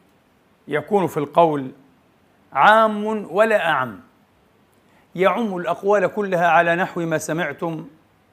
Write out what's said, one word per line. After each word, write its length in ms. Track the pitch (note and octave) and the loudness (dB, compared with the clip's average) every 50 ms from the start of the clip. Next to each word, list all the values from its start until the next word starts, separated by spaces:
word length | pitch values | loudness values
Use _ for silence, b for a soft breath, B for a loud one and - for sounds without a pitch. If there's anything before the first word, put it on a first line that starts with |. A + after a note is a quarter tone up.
| _ _ _ _ _ _ _ _ _ _ _ _ - - | _ _ _ _ _ _ _ _ _ _ _ _ -10 -6
يكون 380 | D3 D3 D3 - G#3 G3 F3 | -6 -6 -4 0 0 0 0
في 100 | C#3+ - | 0 -2
القول 540 | D#3+ C#3+ C#3+ - E3+ E3+ D#3+ D3 C#3+ C3 C3 - _ _ _ _ _ _ _ _ _ _ _ _ _ _ _ | -4 -6 -2 2 2 4 4 2 -2 -6 -10 -14 _ _ _ _ _ _ _ _ _ _ _ _ _ _ _
عام 520 | - C3+ D#3 G3+ A3 A3 A3 G#3+ G#3 G#3 G#3 G#3+ A3 G#3 F#3+ - | 0 4 6 6 6 6 4 2 0 -4 -4 -4 -6 -6 -6 -4
ولا 380 | D#3+ G3+ A3 A3 G#3+ F#3+ E3 E3 | 0 0 2 2 2 0 0 0
أعم، 320 | D3+ C3 B2+ A#2 F#2+ F2+ - _ _ _ _ _ _ _ _ _ _ _ _ _ _ b b b b b b b - | 0 -2 -2 -4 -8 -14 -20 _ _ _ _ _ _ _ _ _ _ _ _ _ _ b b b b b b b -4
يعم 420 | E3+ F#3 F#3+ F3+ A#3 A#3 G3+ F#3 | 0 0 0 0 0 -4 -4 -6
الأقوال 500 | F3 E3 D#3+ E3+ - G3 G3+ G#3 G3+ F3+ | -6 -6 -6 -6 -4 0 0 2 2 2
كلها 400 | - - G#3+ G3+ F#3+ F#3 E3+ F3+ | 0 -2 -4 -4 -2 0 0 2
على 280 | E3+ D#3+ E3+ E3+ E3+ E3+ | 4 4 4 4 4 2
نحو 260 | F3 F#3+ - - F3+ | 0 -2 -4 -4 -6
ما 180 | E3 E3 D#3 D3 | -4 -2 -4 -4
سمعتم 720 | - E3 D3+ E3+ F3 C#3+ C#3 - F3+ E3 D#3+ D#3 E3+ - - _ _ _ _ _ _ _ | -4 -4 -4 -4 -4 -6 -6 -8 -8 -8 -8 -8 -12 -16 -20 _ _ _ _ _ _ _